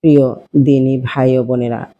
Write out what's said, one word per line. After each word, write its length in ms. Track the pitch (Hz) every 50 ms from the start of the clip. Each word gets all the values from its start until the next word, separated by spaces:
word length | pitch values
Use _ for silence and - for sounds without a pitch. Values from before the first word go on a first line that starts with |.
প্রিয় 220 | - 165 147 143 135 131 117 - - _ - 143 135
দিনী 380 | 131 139 135 131 131 135 131 127
ভাই 340 | 120 - 139 131 131 131 131
ও 40 | 123
বোনেরা 440 | 117 127 123 120 120 117 113 - - _ _